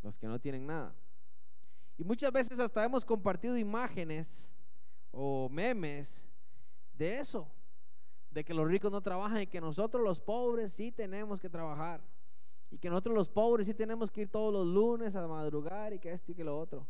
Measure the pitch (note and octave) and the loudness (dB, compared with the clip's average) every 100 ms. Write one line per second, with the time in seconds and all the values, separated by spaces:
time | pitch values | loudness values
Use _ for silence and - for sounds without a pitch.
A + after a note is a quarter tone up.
0 | G#2+ G#2 A2 A#2+ C#3 C3 C3+ D#3+ A#2+ - | -2 0 0 0 0 -2 -2 -2 -2 -2
1 | - - - - - - - - - - | -2 -2 -2 -2 -2 -2 -2 -2 -2 -2
2 | E3+ A3+ C#4 B3+ A#3 B3 A#3 A3 A3+ B3+ | 0 2 2 2 2 2 2 2 2 2
3 | - A3+ F#3+ F3+ A#3 B3 G#3 A3 B3 F#3+ | 2 2 2 2 2 2 2 0 0 -2
4 | E3 D#3 D#3+ - - - - - - - | -2 0 -2 -2 -2 -2 -2 -2 -2 -2
5 | - B2 C#3 C3+ C3 C#3+ A3 A#3 D#3+ C#3+ | -2 -2 0 0 0 0 0 0 0 -2
6 | C#3+ - - - - - - - - - | -2 -2 -2 -2 -2 -2 -2 -2 -2 0
7 | D#3+ A#3 C#4+ A#3 D3+ - - - - - | 0 0 -2 -2 -2 -2 -2 -2 -2 -2
8 | - - - D3+ D#3 E3 D#3 F#3+ G3+ G3+ | -2 -2 -2 -2 0 2 4 4 4 0
9 | G3 F#3 G#3 A3 F#3+ F3+ D#3+ D#3 A3 B3 | 0 0 2 0 0 -2 -2 0 2 2
10 | A3 F3 - A3+ B3 A#3 A3 - A3+ A3 | 2 2 0 2 2 2 0 -2 -2 -2
11 | G3+ G3 G#3+ G3 F#3 E3+ E3 D3 D#3+ E3 | -2 -2 -2 -2 -2 -2 -2 -2 -2 -2
12 | - - - - - - - - F3 F3 | -4 -4 -2 -2 -2 -2 -4 -2 0 2
13 | G#3 A3+ F3 - A3+ A#3 G3+ G#3 G#3+ A3+ | 2 2 4 4 6 6 4 0 -2 0
14 | G#3+ G#3+ G3+ G#3+ G#3+ G3+ F3 F#3 A3+ A#3 | -2 0 0 0 2 2 4 6 6 4
15 | A3+ F#3+ E3 D#3+ D3+ D3 D3+ G3 G#3+ G3 | 0 -2 -2 -2 -2 -2 -2 -4 -4 -4
16 | E3+ F3 - F3 D#3 D3 E3 - C#3 | -4 -4 -4 -4 -2 -2 -4 -4 -4